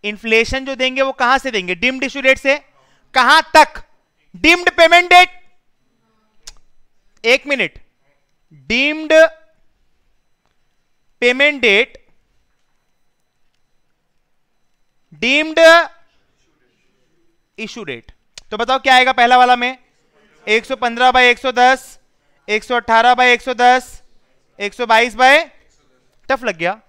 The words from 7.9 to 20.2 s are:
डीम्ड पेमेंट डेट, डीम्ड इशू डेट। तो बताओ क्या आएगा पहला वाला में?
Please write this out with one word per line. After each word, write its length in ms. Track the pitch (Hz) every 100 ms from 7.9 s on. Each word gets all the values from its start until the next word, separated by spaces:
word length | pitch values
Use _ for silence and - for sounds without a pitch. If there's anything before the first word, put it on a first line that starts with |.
| _ _ _ _ _ _ 156 135
डीम्ड 440 | 233 277 311 311 311 320 - _ _ _ _ _ _ _ _ _ _ _ _ _ _ _ _ _ _
पेमेंट 400 | 240 254 285 285
डेट, 360 | 233 202 262 - _ _ _ _ _ _ _ _ _ _ _ _ _ _ _ _ _ _ _ _ _ _ _ _ _ _ _ _ _ _ _ 151
डीम्ड 380 | 226 285 311 320 330 339 320 _ _ _ _ _ _ _ _ _ _ _ _ _ _ _ _ -
इशू 260 | 220 233
डेट। 280 | 180 120 _ _ _ - _
तो 60 | 214
बताओ 220 | 233 262
क्या 160 | 262 254
आएगा 160 | 254
पहला 240 | 254 240 254
वाला 180 | 247 247
में? 220 | 247 262 _ _ _ _